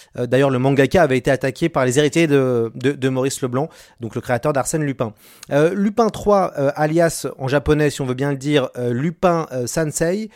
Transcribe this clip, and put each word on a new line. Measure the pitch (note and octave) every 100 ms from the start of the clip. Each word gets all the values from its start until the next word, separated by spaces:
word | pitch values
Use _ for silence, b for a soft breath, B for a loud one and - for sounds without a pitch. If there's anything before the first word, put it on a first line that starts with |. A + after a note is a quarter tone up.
| B -
Euh, | B2
d'ailleurs, | B2+ C#3
le | B2
mangaka | C3+ C3 C3 F#3
avait | D3+ B2+
été | C#3+
attaqué | C3 C3+ - E3
par | D3
les | B2+ B2+
héritiers | D3 E3 E3
de, | C#3 C3 A#2+ A2+
de, | C3 B2+
de | C#3 C3+
Maurice | C3 C3+ -
Leblanc, | B2+ B2 D#3+ B B B
donc | A2+
le | A#2+
créateur | - B2 D3+
d'Arsène | C3 - D#3+
Lupin. | D3 C3 A2+ - B B B
Euh, | C#3 E3
Lupin | G3 G#3 G#3 A3
trois, | - G#3 G3+ F3 -
euh, | C#3
alias | C#3+ D#3 E3 E3 - C#3 -
en | C3
japonais, | C#3 D3+ D3+ D3
si | -
on | C3
veut |
bien | B2+ C#3+
le | C#3
dire, | C#3 D3 B2+ B2
euh, | B2
Lupin, | A#2+ E3 E3 F#3 E3 D#3
euh, | B2+ B2
Sansei, | E3 D#3 - E3+ G3+ A3